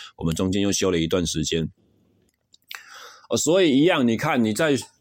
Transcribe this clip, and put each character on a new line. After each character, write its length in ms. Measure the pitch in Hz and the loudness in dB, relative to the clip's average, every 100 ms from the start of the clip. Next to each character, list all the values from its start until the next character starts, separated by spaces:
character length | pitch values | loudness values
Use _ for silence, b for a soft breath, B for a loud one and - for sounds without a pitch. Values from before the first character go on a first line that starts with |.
| B - | B -6
我 80 | |
们 100 | 82 | -4
中 160 | 80 95 | -2 -2
间 120 | 98 | 0
又 80 | 101 | 0
休 200 | - 95 | 0 0
了 80 | 85 | 0
一 80 | 82 | 0
段 200 | 92 80 | -2 -2
时 180 | 80 | -4
间。 260 | 76 82 78 - _ _ _ _ _ _ _ _ _ B B B B B - | -2 -4 -4 -10 _ _ _ _ _ _ _ _ _ B B B B B -4
哦， 80 | 117 | -2
所 260 | 147 190 | 2 2
以 160 | 170 131 | 4 4
一 60 | |
样， 220 | 170 160 120 | 4 4 0
你 100 | 110 | 0
看 260 | 151 135 | 0 0
你 80 | 110 | 0
在 240 | 107 160 127 - _ | 0 0 0 -4 _